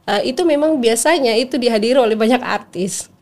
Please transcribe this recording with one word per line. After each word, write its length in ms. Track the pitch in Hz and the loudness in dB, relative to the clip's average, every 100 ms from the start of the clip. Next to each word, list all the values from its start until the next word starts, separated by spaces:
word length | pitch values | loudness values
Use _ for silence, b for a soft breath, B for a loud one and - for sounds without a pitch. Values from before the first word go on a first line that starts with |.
| - | -4
eh, 240 | 202 208 | -2 -2
itu 160 | 254 349 | 0 0
memang 320 | 285 311 302 | 2 2 2
biasanya 560 | 233 233 302 330 240 226 | 0 2 2 2 2 0
itu 240 | 254 277 | -2 -2
dihadiri 400 | 233 220 226 269 | 0 0 2 2
oleh 160 | 226 220 | 2 2
banyak 240 | 220 247 | 0 0
artis. 720 | - 208 - 170 185 - - _ | -2 -8 -8 -8 -6 -8 -12 _